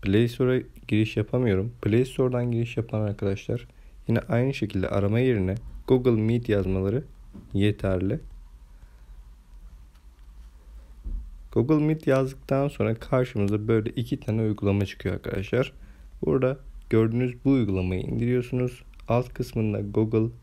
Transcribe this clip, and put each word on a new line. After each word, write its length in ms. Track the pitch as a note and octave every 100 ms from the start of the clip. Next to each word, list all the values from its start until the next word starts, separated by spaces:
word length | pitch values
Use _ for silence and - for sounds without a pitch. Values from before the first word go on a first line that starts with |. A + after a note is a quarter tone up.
Play 260 | G2+ G2+ A#2
Store'a 340 | A#2 B2+ B2+ - - -
giriş 280 | G#2+ A2 -
yapamıyorum. 560 | G#2+ B2 B2 F#2+ G#2+ -
Play 220 | G#2 A2
Store'dan 480 | B2+ - B2+ B2 B2
giriş 240 | A#2 A#2 -
yapan 240 | A2+ A2
arkadaşlar 680 | G#2+ G2+ G2+ G2 - A#2 - - - - -
yine 100 | A#2
aynı 360 | - A#2+ C3
şekilde 340 | C3+ A2+ G2+ F#2
arama 300 | G2+ G2+ A2
yerine 360 | B2+ A2+ F#2 G2+ - - -
Google 340 | C3 B2 A2
Meet 260 | A2 A#2+ A#2+
yazmaları 560 | G#2 F#2 F#2+ F#2+ A#2+ D#3 - - - -
yeterli. 680 | G2 G2+ G2+ G2 F#2 F#2 C#3+ - - - - - - - - - - - - - - - - - - - - - - - - - - - - - - - - -
Google 340 | A#2 A#2+ D3+ D3+
Meet 200 | D#3 -
yazdıktan 640 | C3+ C3 - - C3+ C#3+
sonra 260 | - G#2+
karşımıza 760 | A2+ - C3 B2+ G#2+ G2+ G#2 A2
böyle 220 | A2+ G#2+
iki 300 | - A#2 B2+
tane 220 | - A2
uygulama 440 | A2 G2+ G2+ G2+ G2
çıkıyor 280 | - G2
arkadaşlar. 580 | F#2 - - G#2 A#2+ - - - - - -
Burada 340 | - C#3 B2+ C3 - - -
gördüğünüz 540 | A2 A2 A#2 B2+ A#2+
bu 60 | C3+
uygulamayı 520 | C#3 G#2 F#2+ F#2 F#2
indiriyorsunuz. 800 | - A#2+ A#2+ B2 B2 B2+ B2+ B2+ - - -
Alt 260 | A#2 B2
kısmında 460 | - B2+ A#2 A2 G#2
Google 480 | G2+ G#2+ A2 A2 A2+ A#2+